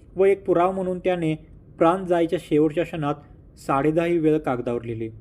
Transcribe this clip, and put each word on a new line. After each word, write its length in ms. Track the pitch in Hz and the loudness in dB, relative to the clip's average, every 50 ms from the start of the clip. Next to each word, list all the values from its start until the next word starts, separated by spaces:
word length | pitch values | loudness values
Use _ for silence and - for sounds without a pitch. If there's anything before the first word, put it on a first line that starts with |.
| - - - | -20 -14 -2
व 80 | 175 190 | 2 4
एक 220 | 196 196 196 190 | 4 4 2 0
पुरावा 240 | 196 175 170 175 190 | 0 2 2 2 2
म्हणून 280 | 190 190 185 185 185 180 | 0 -2 -4 -4 -4 -4
त्याने 360 | 180 185 180 175 165 156 156 151 - - - - - - - - | -2 -2 -2 0 -2 -2 -4 -4 -8 -18 -20 -20 -20 -16 -2 2
प्राण 260 | 175 165 180 196 190 | 2 4 4 2 0
जायच्या 340 | 175 175 170 170 165 190 165 - | 0 0 0 2 0 -2 -4 -4
शेवटच्या 420 | - 156 147 156 160 147 175 165 | 0 2 2 2 2 2 -2 -4
क्षणात 300 | 165 - 165 147 143 147 - - - - - - - - - | -4 -4 -6 -4 -4 -4 -6 -8 -20 -20 -20 -20 -20 -20 -16
साडे 320 | - - 143 135 139 151 | -4 -2 -2 0 2 2
दहा 160 | 156 170 170 | 2 2 0
ही 120 | 170 175 170 | 0 0 2
वेळ 200 | 156 156 151 156 | 2 2 2 2
कागदावर 440 | 151 151 127 120 120 123 120 120 117 | 0 -2 -4 -2 -2 -4 -4 -4 -6
लिहिली. 280 | 117 117 110 113 113 - - | -6 -8 -8 -8 -10 -10 -14